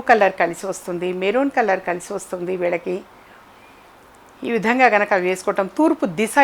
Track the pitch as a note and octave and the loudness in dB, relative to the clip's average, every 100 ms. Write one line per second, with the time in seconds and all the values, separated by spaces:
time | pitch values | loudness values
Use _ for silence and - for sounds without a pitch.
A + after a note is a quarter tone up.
0 | B3+ A3 G3 F#3+ F3 E3+ F#3+ F3 - F3 | 4 4 4 2 -2 -4 -8 -8 -8 -6
1 | F3+ F#3 F#3+ A#3+ C#4 C4+ G#3+ F#3+ F#3 F3 | -4 -2 -2 0 0 0 0 0 -2 -6
2 | - G3 - F3+ F3 F#3 F3 F3 F#3 F#3 | -8 -10 -8 -8 -6 -4 -2 -2 -4 -8
3 | - - - - - - - - - - | -10 -20 -20 -20 -20 -20 -20 -20 -20 -20
4 | - - - - - A3+ G#3+ C4 B3 G#3 | -20 -20 -20 -12 -4 -2 0 4 4 4
5 | G#3 G3 F3+ F#3 - F#3+ G3 - D#4 D#4+ | 2 0 0 -2 -2 -2 -2 0 2 2
6 | A3+ E3 A3 C#4+ | -2 -2 0 4